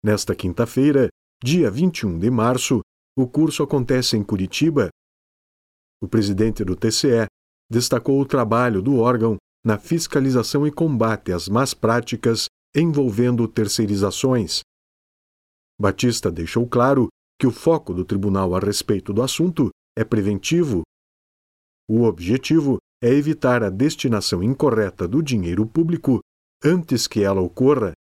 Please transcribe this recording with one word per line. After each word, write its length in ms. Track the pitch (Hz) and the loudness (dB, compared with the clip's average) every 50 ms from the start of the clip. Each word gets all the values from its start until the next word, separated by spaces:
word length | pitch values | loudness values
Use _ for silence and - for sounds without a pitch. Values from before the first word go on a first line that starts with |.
| - | 0
Nesta 300 | 107 107 101 - - 95 | 0 0 0 -2 -4 -6
quinta-feira, 760 | - - 92 85 - 117 - - 127 131 147 143 139 127 - _ _ _ _ _ _ - | -4 -4 -6 -2 -2 -4 -2 0 2 2 4 4 4 2 2 _ _ _ _ _ _ -2
dia 260 | 120 156 180 156 110 | 0 2 2 2 0
vinte 300 | 92 127 175 185 165 - | 0 0 0 0 0 -2
e 80 | - | -4
um 100 | 101 85 | -4 -2
de 140 | 82 90 117 | 0 0 0
março, 500 | 131 113 110 120 127 127 - - 139 110 - _ _ _ _ _ _ | 2 2 2 0 0 -2 -2 0 -2 -2 -2 _ _ _ _ _ _
o 120 | - 131 | -2 -2
curso 340 | 123 - 147 160 160 - - | -2 2 0 0 0 0 -2
acontece 560 | 147 143 - 139 123 - 135 127 123 - - | -2 -2 0 -2 0 0 0 0 0 0 -2
em 60 | 110 104 | -2 -2
Curitiba. 680 | - 110 95 95 92 - - 147 165 151 143 107 85 - _ _ _ _ _ _ _ _ _ _ _ _ _ _ _ _ _ _ _ _ _ | -2 -2 -2 -2 -4 -2 0 0 2 2 2 0 -2 -4 _ _ _ _ _ _ _ _ _ _ _ _ _ _ _ _ _ _ _ _ _
O 60 | - | -8
presidente 560 | 95 - 113 104 101 101 95 110 113 110 - 104 | -2 0 0 0 0 0 0 0 0 0 -2 -4
do 120 | 92 90 | -4 -4
T 160 | - - 113 | -2 -2 -2
C 320 | 107 - - 143 120 113 110 | -2 0 2 2 2 2 0
E 40 | 101 _ _ _ _ _ _ _ _ | -2 _ _ _ _ _ _ _ _
destacou 500 | 113 117 120 - - 120 - - 135 139 | -2 -2 0 0 -2 -2 0 0 0 0
o 60 | 139 | 0
trabalho 560 | 135 - 135 120 107 110 117 127 123 110 95 | 0 0 -2 0 0 0 0 2 2 0 0
do 160 | 92 127 143 | 0 0 2
órgão 400 | 123 113 123 123 117 110 113 107 95 _ _ _ _ _ | 2 2 2 2 2 2 0 0 -2 _ _ _ _ _
na 140 | 110 107 | -2 -2
fiscalização 880 | 101 - - 165 165 - - - 147 131 135 127 123 113 - - 143 147 | -2 -2 -2 -2 -2 -2 -2 0 0 2 2 2 2 0 0 -2 0 0
e 60 | 151 | 0
combate 600 | 147 - 165 160 143 110 113 110 110 101 _ - | 0 0 -2 0 2 0 0 0 0 -2 _ -4
às 160 | 90 87 - | -4 -4 -2
más 260 | - 101 120 135 131 - | -2 0 0 0 0 -4
práticas 720 | _ - 113 113 120 117 - - 113 - 123 117 113 - - _ _ _ _ _ | _ 0 0 0 0 -2 -4 -8 -2 0 0 0 0 -4 -8 _ _ _ _ _
envolvendo 720 | 143 165 170 156 143 139 123 98 107 123 123 123 117 117 | 0 0 2 2 0 0 0 2 2 2 2 2 0 0
terceirizações. 1120 | 107 - - 110 101 - - 113 101 104 98 98 98 92 - - 131 127 120 104 85 - - - _ _ _ _ _ _ _ _ _ _ _ _ _ _ _ _ _ _ _ _ _ _ _ | -2 0 -2 -2 -2 0 -2 0 0 0 0 0 -2 -2 -2 0 0 0 0 0 -2 -6 -8 -8 _ _ _ _ _ _ _ _ _ _ _ _ _ _ _ _ _ _ _ _ _ _ _
Batista 520 | 104 98 95 - - 120 117 - - 101 | -2 -2 -2 0 0 0 0 0 -4 -4
deixou 360 | 85 82 85 82 - 117 120 | -4 -4 -8 -4 -2 -2 -2
claro 420 | 120 - 123 120 135 139 135 117 - _ _ _ _ _ _ | 0 0 0 2 4 4 2 2 0 _ _ _ _ _ _
que 60 | - | 0
o 60 | 131 | 0
foco 420 | 113 - - 165 165 151 - - 90 | 0 0 2 2 2 2 0 -6 -6
do 100 | 87 92 | -6 -4
tribunal 520 | - 104 98 95 104 95 98 95 90 90 | -2 -2 -2 0 0 0 0 0 0 0
a 40 | 92 | 0
respeito 540 | 98 101 101 - - - 107 95 - - 101 | 0 0 -2 -4 -2 -2 -2 -2 -2 -4 -2
do 80 | 104 | -2
assunto 480 | 127 131 - - 165 185 165 - 135 92 - _ _ _ _ | -2 -2 -2 -2 -2 -2 0 0 -2 -2 -2 _ _ _ _
é 80 | - 110 | -6 -4
preventivo. 800 | - - 107 98 101 104 92 - - 156 170 175 147 113 87 78 _ _ _ _ _ _ _ _ _ _ _ _ _ _ _ _ _ _ _ _ | -2 0 0 0 0 -2 -2 -2 -2 0 0 0 0 -2 -4 -4 _ _ _ _ _ _ _ _ _ _ _ _ _ _ _ _ _ _ _ _
O 160 | - 110 113 117 | -2 0 2 2
objetivo 760 | 113 90 80 85 87 117 131 - - 160 165 147 139 123 95 _ _ _ _ | 2 0 -2 -2 -2 -2 -2 0 2 2 2 4 2 0 -2 _ _ _ _
é 80 | - 120 | 0 2
evitar 520 | 131 143 147 151 156 - - 131 123 120 | 2 2 2 0 -2 0 0 0 2 2
a 80 | 113 98 | 0 -2
destinação 760 | 92 98 131 156 160 - - 135 113 104 - - - 87 92 | -2 0 0 -2 -2 -2 -2 -2 0 0 -2 -2 -4 -2 -2
incorreta 640 | 113 135 139 - 143 117 107 107 95 - - 95 | -2 -2 0 0 0 2 2 0 -2 -4 -6 -6
do 140 | 85 101 151 | -2 -2 -2
dinheiro 440 | 165 139 127 107 90 85 87 95 110 | -2 0 -2 -2 -2 -2 -2 -2 -2
público 520 | 110 - 160 165 165 170 165 - 139 127 101 - _ _ _ _ _ _ _ - | -2 0 0 0 0 -2 -2 0 0 0 0 -2 _ _ _ _ _ _ _ 0
antes 440 | 147 175 185 160 - 127 117 - | 2 2 2 0 -2 -2 -2 -2
que 140 | - - 110 101 | -2 -2 0 2
ela 180 | 98 98 95 | 2 2 0
ocorra. 500 | 92 87 - - 127 135 147 131 110 90 78 _ | -2 -2 -2 2 2 4 4 2 0 -4 -6 _